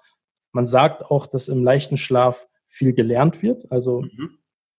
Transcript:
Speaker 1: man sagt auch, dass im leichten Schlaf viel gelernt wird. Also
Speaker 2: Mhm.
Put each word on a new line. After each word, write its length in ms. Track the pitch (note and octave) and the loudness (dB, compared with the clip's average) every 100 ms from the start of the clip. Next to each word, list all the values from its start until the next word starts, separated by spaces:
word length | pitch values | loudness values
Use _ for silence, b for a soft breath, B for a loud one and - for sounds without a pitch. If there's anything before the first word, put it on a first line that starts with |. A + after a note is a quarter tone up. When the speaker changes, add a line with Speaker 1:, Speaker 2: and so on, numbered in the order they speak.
| b _ _ _ _ | b _ _ _ _
Speaker 1:
man 140 | B2 A#2+ | -4 2
sagt 440 | B2+ D#3 D#3 - | 4 2 0 -2
auch, 160 | C#3+ - | -2 -2
dass 220 | C3 - | -6 -4
im 140 | C3 | 0
leichten 340 | B2 C#3 - C#3 | 2 0 0 -6
Schlaf 500 | - B2+ B2 B2 - _ _ | 0 2 2 0 -10 _ _
viel 260 | - C3 | -2 0
gelernt 500 | A#2+ A#2 A#2 D#3+ D#3+ | 2 0 2 2 0
wird. 280 | G#3 B3+ - | -2 -4 -4
Also 320 | B2+ B2+ B2 | -4 -2 -4
Speaker 2:
Mhm. 360 | C3 A2 D#3 - _ _ _ | -6 -12 -14 -14 _ _ _